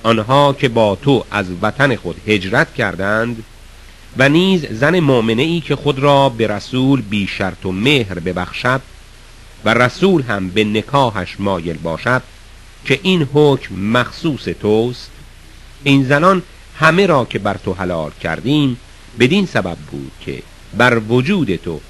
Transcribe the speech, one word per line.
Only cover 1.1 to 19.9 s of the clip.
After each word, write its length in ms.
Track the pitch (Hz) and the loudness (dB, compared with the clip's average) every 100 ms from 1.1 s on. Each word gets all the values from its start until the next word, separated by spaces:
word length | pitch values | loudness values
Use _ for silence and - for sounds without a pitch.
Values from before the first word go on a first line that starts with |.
| 127 - | 0 0
از 160 | 104 92 87 | -6 -4 -4
وطن 340 | 107 - 139 113 | -4 0 0 0
خود 240 | 87 80 - | -6 -8 -2
هجرت 480 | 107 92 120 156 | -2 0 -2 -2
کردند، 680 | - 107 85 98 110 117 117 107 - - - - - - - | -2 -4 -2 -2 -2 -2 -8 -14 -20 -20 -20 -20 -20 -14 0
و 120 | 135 | 4
نیز 380 | 156 185 185 143 | 4 4 2 -2
زن 300 | 110 143 180 | -2 0 2
مؤمنه 420 | 147 127 113 113 | 4 2 2 0
ای 180 | 160 170 | 0 -2
که 160 | - 139 | -2 -2
خود 220 | 143 135 | -2 0
را 300 | 143 139 135 | 4 4 2
به 180 | 117 107 | 0 -2
رسول 540 | 104 - 127 131 135 | -2 -4 -2 2 0
بی 260 | 104 104 95 | 0 -4 -4
شرط 400 | - 98 87 98 | -4 -6 -4 -6
و 60 | |
مهر 460 | 92 120 143 107 87 | -2 2 2 0 -6
ببخشد 640 | 85 87 90 - 123 131 - - - - - - - - | -4 -4 -6 -4 -2 -2 -4 -20 -20 -20 -20 -20 -20 -6
و 100 | 104 | 0
رسول 480 | 113 123 - 190 175 | 2 2 2 2 2
هم 260 | 120 101 92 | 0 -4 -2
به 160 | 95 | 0
نکاحش 720 | 107 107 101 139 127 104 87 - | 0 0 0 0 2 0 -8 -4
مایل 380 | 98 92 85 78 | -2 -2 -4 -6
باشد 440 | 82 80 120 127 - - - - - - | -6 -4 0 -2 -2 -20 -20 -20 -20 -16
که 160 | - 135 | -2 0
این 260 | 190 180 135 | 2 0 2
حکم 400 | 143 147 135 - | 4 4 2 -4
مخصوص 720 | 92 104 120 127 - 165 127 | -6 0 0 0 -4 -6 -4
توست. 680 | - 87 101 107 120 123 - - - - - - - - | -6 -4 0 0 0 -6 -16 -20 -20 -20 -20 -20 -20 -6
این 200 | 143 139 | 2 2
زنان 380 | 131 143 180 190 - - - - | 4 4 4 2 -4 -20 -20 0
همه 280 | 160 170 196 | 2 4 4
را 180 | 147 | 2
که 140 | 113 113 | 0 -4
بر 180 | 101 95 | -4 -4
تو 100 | - | -6
حلال 360 | 92 92 85 76 - | -4 -4 -4 -6 -6
کردیم 540 | 85 80 98 151 139 117 - - - - | -6 -4 0 2 2 -2 -12 -20 -18 0
بدین 280 | 131 190 190 | 2 2 0
سبب 300 | 113 92 80 76 | -2 -4 -8 -10